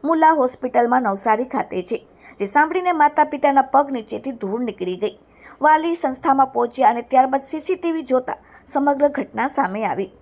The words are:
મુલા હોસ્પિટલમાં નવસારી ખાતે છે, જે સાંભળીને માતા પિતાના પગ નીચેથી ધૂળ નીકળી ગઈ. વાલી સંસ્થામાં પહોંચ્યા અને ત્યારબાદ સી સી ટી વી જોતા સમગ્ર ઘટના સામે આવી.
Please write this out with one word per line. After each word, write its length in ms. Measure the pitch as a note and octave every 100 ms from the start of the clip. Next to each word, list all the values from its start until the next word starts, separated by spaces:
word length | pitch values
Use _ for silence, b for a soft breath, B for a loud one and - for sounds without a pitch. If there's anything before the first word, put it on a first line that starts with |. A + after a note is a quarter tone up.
મુલા 340 | C#4+ E4 D#4 D#4
હોસ્પિટલમાં 720 | B3+ - B3 B3 A#3+ B3+ A3+
નવસારી 420 | G3 A#3 G#3+ B3+
ખાતે 260 | B3+ - F#3
છે, 200 | F3+ A#3 - B B
જે 140 | - G3
સાંભળીને 460 | D4 D4+ F#4 F4+
માતા 320 | E4 D4 D4 D4+
પિતાના 440 | C#4+ C#4+ C4+ B3+
પગ 220 | C4+ C#4+ C4
નીચેથી 400 | G#3+ G#3+ C4+ A#3
ધૂળ 280 | G3 A3 B3
નીકળી 320 | G#3 F3+ F3+
ગઈ. 180 | G#3 - _ B B B
વાલી 360 | D4 D#4 E4 E4
સંસ્થામાં 580 | C#4 C4 - C4+ C4
પહોંચ્યા 380 | A#3+ A#3+ B3+ G#3+
અને 100 | A#3
ત્યારબાદ 440 | A#3 B3+ C4 C4+ C#4
સી 120 | D#4
સી 160 | D4+ F4+
ટી 180 | E4+ D#4+
વી 100 | C4
જોતા 260 | B3+ B3+ - b b -
સમગ્ર 440 | C#4+ C#4+ C#4 C#4+
ઘટના 400 | C#4+ - - B3+
સામે 360 | C#4+ F#3 G3+ G#3+
આવી. 240 | C#3 G3 _